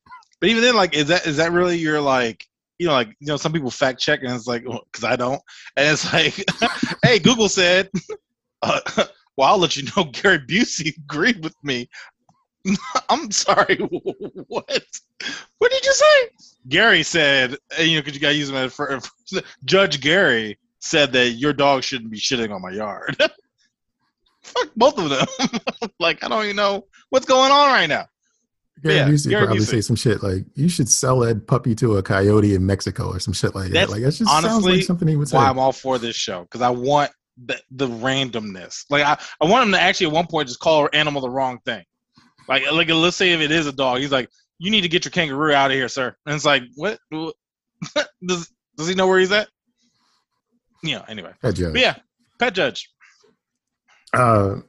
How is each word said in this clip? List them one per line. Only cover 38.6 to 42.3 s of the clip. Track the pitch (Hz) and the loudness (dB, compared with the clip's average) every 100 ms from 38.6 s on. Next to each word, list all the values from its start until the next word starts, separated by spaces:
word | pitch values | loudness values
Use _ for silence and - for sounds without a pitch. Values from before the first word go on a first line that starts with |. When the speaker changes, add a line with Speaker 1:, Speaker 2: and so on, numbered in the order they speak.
| 85 - - | -14 -16 -4
Speaker 1:
Like, | 143 | 0
I, | 143 147 - - | 0 -2 -6 -2
I | 160 | 2
want | 247 220 | 4 2
him | |
to | 180 | 2
actually | 180 196 170 | 0 0 0
at | |
one | 156 170 | 0 -2
point | 156 131 | -4 -6
just | 123 | -2
call | 170 156 | 2 2
an | 143 | 2
animal | 147 151 143 | 0 0 -2
the | 127 | -4
wrong | 131 127 120 | -4 -4 -6
thing. | 131 107 - _ _ _ _ | -8 -10 -12 _ _ _ _